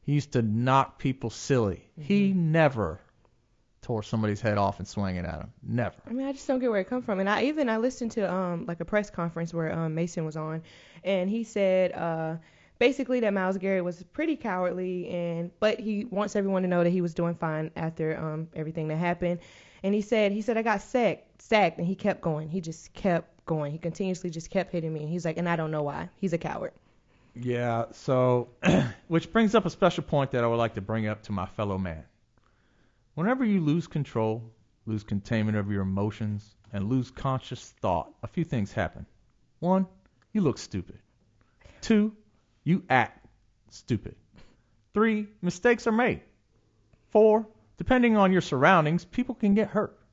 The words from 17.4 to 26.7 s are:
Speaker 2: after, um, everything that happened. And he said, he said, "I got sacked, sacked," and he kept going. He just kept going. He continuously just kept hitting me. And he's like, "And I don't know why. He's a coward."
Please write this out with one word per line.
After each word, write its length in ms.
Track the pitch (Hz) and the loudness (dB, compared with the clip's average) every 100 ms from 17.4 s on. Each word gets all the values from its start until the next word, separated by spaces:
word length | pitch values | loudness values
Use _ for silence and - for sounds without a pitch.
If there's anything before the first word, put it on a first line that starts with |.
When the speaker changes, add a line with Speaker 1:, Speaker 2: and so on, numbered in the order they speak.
| 165 156 160 - | -4 -4 -6 -6
Speaker 2:
after, 420 | 160 160 156 160 | -6 -4 -4 -4
um, 300 | 160 156 160 | -6 -6 -8
everything 340 | 160 156 165 156 | -8 -8 -6 -4
that 80 | 156 | -2
happened. 420 | 175 165 175 175 - - - - | -2 0 -2 -4 -8 -20 -20 -8
And 120 | 190 | -2
he 80 | 208 | 0
said, 300 | 202 220 208 | 0 2 2
he 100 | 202 | 0
said, 160 | 214 226 | -2 -2
"I 40 | |
got 200 | 226 202 | 0 -2
sacked, 580 | - 254 220 - - _ | -2 2 2 0 -8 _
sacked," 380 | - 214 175 165 | 0 4 4 2
and 80 | 175 | -4
he 80 | |
kept 260 | 190 208 185 | -2 -2 -2
going. 280 | 170 151 156 | -2 -2 -4
He 100 | 180 | -8
just 320 | 160 160 - | -8 -12 -16
kept 540 | - 202 170 - _ - | -4 0 0 -2 _ -4
going. 240 | 156 147 | -4 -2
He 60 | 160 | -4
continuously 500 | 165 160 190 180 180 | -6 -4 -4 -4 -6
just 220 | 165 - | -8 -4
kept 220 | 190 170 | -4 -2
hitting 200 | 175 160 | -4 -4
me. 80 | 156 | -6
And 80 | 151 | -4
he's 160 | 175 | -4
like, 120 | 165 160 | -4 -2
"And 100 | 175 | 0
I 60 | |
don't 160 | 170 156 | 0 0
know 140 | 156 | -2
why. 240 | 147 151 170 - | -4 -4 -10 -6
He's 160 | 190 | -2
a 60 | 165 | -2
coward." 340 | 156 - - | -4 -6 -8